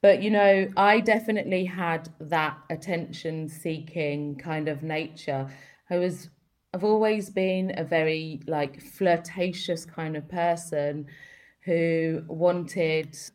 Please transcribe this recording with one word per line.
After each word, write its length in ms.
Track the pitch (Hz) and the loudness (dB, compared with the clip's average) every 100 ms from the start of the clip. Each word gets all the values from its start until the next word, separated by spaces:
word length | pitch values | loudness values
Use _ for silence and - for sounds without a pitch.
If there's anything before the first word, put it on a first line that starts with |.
But, 220 | 208 190 | 8 6
you 80 | 208 | 4
know, 360 | 208 202 196 190 - | 6 8 6 4 4
I 240 | 202 220 | 6 6
definitely 640 | 226 214 226 214 - 185 185 | 4 2 2 -2 0 -2 -2
had 440 | 180 175 160 165 - | -2 -2 -2 -4 -16
that 380 | 156 160 156 151 - | -2 0 0 -4 -10
attention-seeking 1700 | 160 - 170 165 - 165 160 156 - 170 160 160 175 151 147 147 139 | -10 -4 -4 -6 -8 -8 -6 -8 -8 -6 -6 -8 -4 -4 -2 -6 -8
kind 300 | 175 156 151 | -6 -4 -4
of 140 | 143 | -4
nature. 680 | 156 156 160 - - 135 135 135 - _ _ | -4 -6 -6 -10 -6 -4 -4 -12 -20 _ _
I 80 | 180 | 0
was, 320 | 180 - - _ _ _ _ | 0 -4 -14 _ _ _ _
I've 100 | 185 | -4
always 460 | 208 214 214 214 196 | 2 4 4 0 -2
been 480 | 196 190 185 190 190 | -2 0 0 -2 -4
a 60 | |
very, 580 | 156 165 160 160 160 160 - | -2 0 2 0 -4 -10 -6
like, 340 | 156 143 135 | -4 -4 -6
flirtatious 1040 | - - 190 170 170 190 196 175 - 170 - | -20 -2 2 2 0 -4 -4 -4 -4 -4 -6
kind 300 | - 160 156 | -8 -6 -6
of 120 | - | -8
person 760 | 180 170 170 170 151 147 147 143 - - - - _ | -2 0 0 -2 -2 -2 -4 -10 -16 -20 -20 -20 _
who 600 | - 170 165 165 160 160 160 | -2 2 2 2 0 -2 -6
wanted 880 | 160 175 180 165 190 160 160 151 - - | 2 2 2 -2 -2 0 0 -4 -12 -20